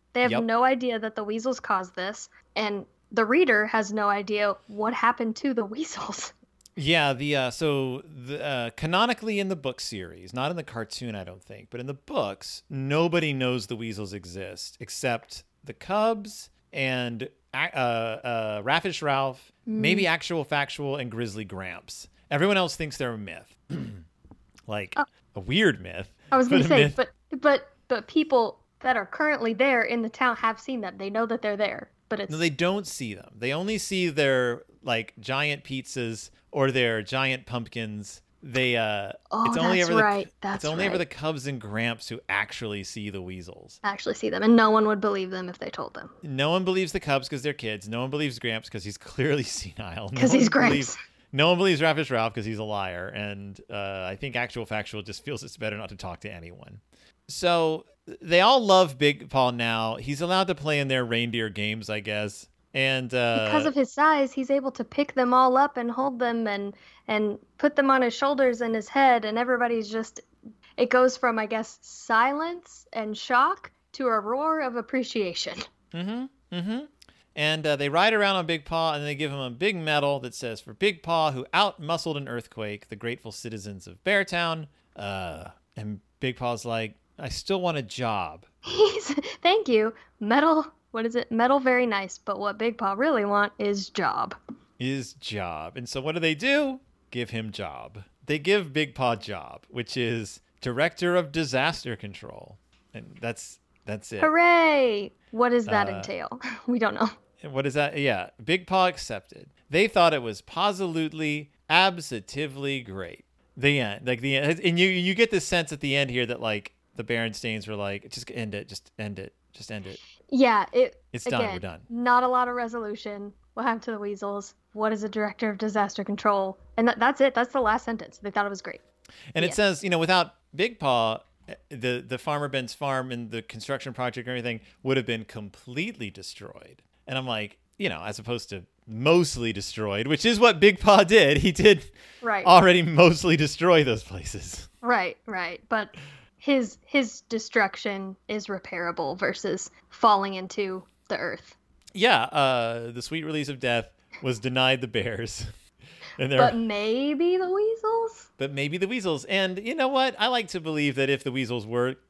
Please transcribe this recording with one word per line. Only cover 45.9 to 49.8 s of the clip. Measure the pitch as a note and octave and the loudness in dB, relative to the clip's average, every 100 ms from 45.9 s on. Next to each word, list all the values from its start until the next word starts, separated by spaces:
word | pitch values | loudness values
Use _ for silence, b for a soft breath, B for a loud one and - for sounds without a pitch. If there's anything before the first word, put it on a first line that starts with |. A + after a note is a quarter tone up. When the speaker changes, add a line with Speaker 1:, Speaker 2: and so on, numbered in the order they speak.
Speaker 1:
them. | - - - | -12 -18 -16
Speaker 2:
No | D3+ C3+ D3 | -8 -2 0
one | F3+ | 2
believes | F#3 F#3 F3 | 2 0 0
the | - | -4
Cubs | D3 C3+ B2+ | 0 -2 -2
'cause | C#3 | -4
they're | D3 | -4
kids. | C#3 A2+ G#2 G2+ | -4 -6 -6 -6
No | A#2 | -6
one | C3 | -4
believes | D3 D3 A#2+ | -2 -4 -4
Gramps | A#2+ A2+ - | -4 -4 -6
'cause | A2 | -10
he's | F#2+ G2 | -10 -12
<laughs> | |
clearly | - - C3+ C#3+ | -12 -2 0 0
senile. | - - F#2 - | -2 -8 -10 -12